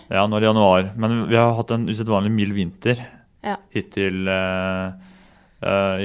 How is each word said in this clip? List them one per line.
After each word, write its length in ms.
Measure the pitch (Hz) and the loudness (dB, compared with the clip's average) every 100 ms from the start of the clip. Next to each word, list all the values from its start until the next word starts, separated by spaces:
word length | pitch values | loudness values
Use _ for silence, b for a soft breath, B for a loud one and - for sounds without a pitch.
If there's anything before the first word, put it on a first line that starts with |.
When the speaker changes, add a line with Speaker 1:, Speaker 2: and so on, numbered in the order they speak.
| - | -4
Speaker 1:
Ja, 160 | 95 104 | 0 0
nå 80 | 107 | 2
er 40 | |
det 80 | 110 | 2
januar. 400 | 110 101 92 95 110 | 4 6 4 2 -2
Men 300 | 110 117 104 | -2 -2 2
vi 60 | 117 | 4
har 180 | 117 117 | 4 2
hatt 160 | 113 | -2
en 140 | 113 110 | -4 -4
usedvanlig 440 | 110 113 101 104 | -4 0 0 2
mild 200 | 110 101 | 0 0
vinter 520 | 101 85 - 117 120 120 B _ _ | -2 -4 -4 -2 -2 -4 B _ _
Speaker 2:
Ja. 120 | 208 196 _ | -8 -8 _
Speaker 1:
hittil, 540 | 110 - - 98 92 95 | -8 -8 -4 -4 -2 -2
eh, 640 | 95 92 92 95 92 95 92 b b b b b b | -2 -2 -2 -4 -4 -6 -10 b b b b b b
eh, 360 | - 98 98 95 | -2 0 0 -2